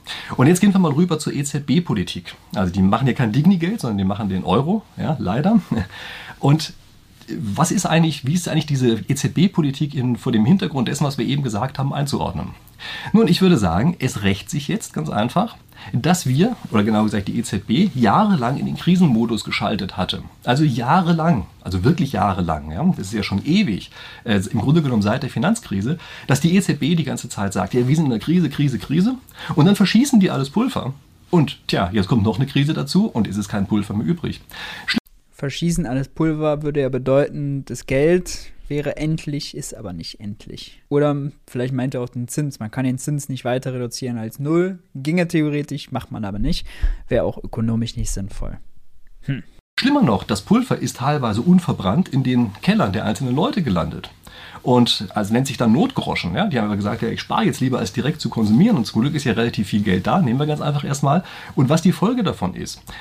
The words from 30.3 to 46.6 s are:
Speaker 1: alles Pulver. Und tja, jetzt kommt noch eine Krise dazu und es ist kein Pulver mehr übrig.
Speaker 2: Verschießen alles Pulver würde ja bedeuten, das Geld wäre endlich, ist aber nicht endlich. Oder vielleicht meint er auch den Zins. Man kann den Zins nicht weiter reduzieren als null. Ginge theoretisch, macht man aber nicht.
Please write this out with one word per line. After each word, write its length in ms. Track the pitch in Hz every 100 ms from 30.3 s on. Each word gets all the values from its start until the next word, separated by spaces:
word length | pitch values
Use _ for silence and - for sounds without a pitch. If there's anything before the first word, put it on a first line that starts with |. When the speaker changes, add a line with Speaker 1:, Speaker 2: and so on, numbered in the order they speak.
Speaker 1:
alles 180 | 135 139
Pulver. 440 | - 247 - 135 - _ _ -
Und 300 | 175 143 - -
tja, 220 | 147 92
jetzt 140 | 104 92
kommt 160 | 123
noch 140 | 107 110
eine 100 | 135
Krise 260 | 143 143
dazu 340 | 143 143 180 220
und 200 | 120 104
es 100 | 98
ist 100 | 101
kein 180 | 107 98
Pulver 260 | 107 101
mehr 120 | 104 139
übrig. 360 | 170 - - - - - - - - - - _
Speaker 2:
Verschießen 560 | - 143 - 170 170 139
alles 220 | 131 135
Pulver 520 | - 160 156 151 147
würde 200 | 151 143
ja 80 | 135
bedeuten, 760 | 127 131 135 143 151 143 139 -
das 220 | 120 -
Geld 640 | 135 156 180 175 - - - -
wäre 240 | 147 143 -
endlich, 600 | 151 160 - 143 - 143
ist 200 | - -
aber 160 | 107
nicht 280 | 87 - -
endlich. 640 | 104 104 - - - - -
Oder 280 | 143 147 143 143 - -
vielleicht 280 | 127 127
meint 200 | 131 127
er 80 | 131
auch 80 | 123
den 180 | 123 120
Zins. 320 | - 147 -
Man 120 | 107
kann 140 | - 131
den 120 | 127
Zins 300 | - 147 -
nicht 160 | 131
weiter 300 | 120 127 131
reduzieren 440 | 127 120 - 123 120
als 220 | 110 -
null. 400 | 143 165 185 185 _ 135
Ginge 320 | 135 175 170
theoretisch, 640 | 165 151 147 143 139 -
macht 180 | 113 -
man 160 | 220 208
aber 140 | 202
nicht. 260 | 233 -